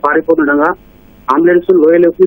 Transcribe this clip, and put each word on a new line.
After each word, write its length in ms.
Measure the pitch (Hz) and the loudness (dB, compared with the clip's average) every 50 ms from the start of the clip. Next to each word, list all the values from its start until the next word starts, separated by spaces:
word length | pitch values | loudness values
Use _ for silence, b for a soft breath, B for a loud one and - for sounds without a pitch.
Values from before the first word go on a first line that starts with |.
| - | -2
పారిపోతుండగా 640 | 143 151 160 160 165 165 160 151 143 143 147 151 170 185 - - - - - - - - - - - 131 | -2 -2 -2 -2 -2 -2 -2 0 -2 -2 -2 -2 -2 -4 -6 -14 -20 -20 -20 -20 -20 -20 -12 -6 -4 -2
అంబులెన్స్ 360 | 151 170 175 180 175 175 - 185 170 | 0 0 2 0 0 0 0 0 2
లోయలోకి 420 | 151 160 170 175 175 165 160 - 185 | 2 2 2 2 2 0 0 0 -2